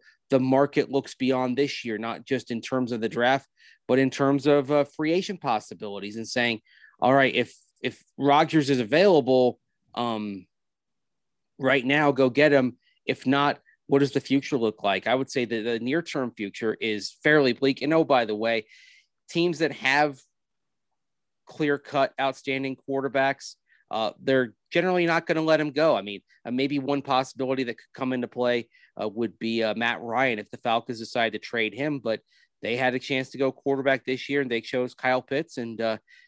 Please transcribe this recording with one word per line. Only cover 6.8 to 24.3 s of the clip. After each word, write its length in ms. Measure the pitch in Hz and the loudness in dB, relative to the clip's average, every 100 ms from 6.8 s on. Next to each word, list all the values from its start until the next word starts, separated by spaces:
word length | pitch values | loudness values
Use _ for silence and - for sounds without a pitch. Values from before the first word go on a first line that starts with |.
| - _ | -20 _
"All 120 | 123 | 4
right, 220 | 135 131 | 6 4
if, 200 | 85 120 - _ _ | 2 -2 -6 _ _
if 200 | 123 - _ - | -10 -10 _ -2
Rodgers 540 | 139 143 160 156 135 | 4 4 6 2 2
is 100 | 131 | 2
available, 760 | 110 143 202 165 123 127 123 - _ _ _ | 2 4 6 6 6 4 4 0 _ _ _
um, 520 | - 120 110 104 98 87 _ _ _ _ _ _ _ _ _ _ - | -6 -4 -4 -6 -10 -14 _ _ _ _ _ _ _ _ _ _ -4
right 260 | 135 135 | 0 2
now, 280 | 123 147 147 | 2 4 4
go 180 | 131 131 | 4 2
get 220 | 123 151 | 4 6
him. 260 | 139 127 - _ _ | 6 2 -2 _ _
If 220 | - 131 127 | -6 -4 0
not, 320 | 139 143 - _ _ - | 2 2 -2 _ _ 0
what 100 | 139 | 2
does 140 | 139 | 2
the 80 | 135 | 0
future 360 | - 135 135 135 | 0 0 0 -2
look 260 | 113 - | -2 -2
like?" 240 | 101 98 113 | -2 0 0
I 60 | |
would 160 | 127 135 | -2 -2
say 140 | - | -4
that 200 | 117 113 | -4 -4
the 160 | 110 117 | -4 -4
near-term 520 | 117 156 170 151 123 - | -2 -4 -4 -6 -6 -6
future 400 | 101 - 113 104 | -10 -4 -4 -2
is 360 | 110 107 98 - | -4 -4 -6 -2
fairly 300 | 156 151 135 | 2 4 4
bleak. 300 | 117 135 131 | 2 0 0
And 100 | 143 | 0
oh, 120 | 160 | 2
by 200 | 156 135 | 4 2
the 120 | 113 107 | 2 -2
way, 300 | 113 113 - - - _ _ _ - | -2 -2 -4 -16 -20 _ _ _ -8
teams 300 | 170 175 151 | -2 -2 0
that 140 | 160 | -2
have 460 | - 131 139 151 135 _ _ _ _ _ _ _ _ _ _ _ _ _ | -2 0 2 2 -2 _ _ _ _ _ _ _ _ _ _ _ _ _
clear-cut, 680 | - 151 143 - 143 135 - | -4 -2 -2 -2 0 0 0
outstanding 560 | 135 131 - 135 135 131 - | -4 -4 -6 -4 -6 -8 -6
quarterbacks, 680 | 135 135 135 135 139 - - _ _ _ | -4 -2 0 0 -2 -10 -20 _ _ _
uh, 220 | 110 110 - | -4 -4 -4
they're 320 | 127 | 0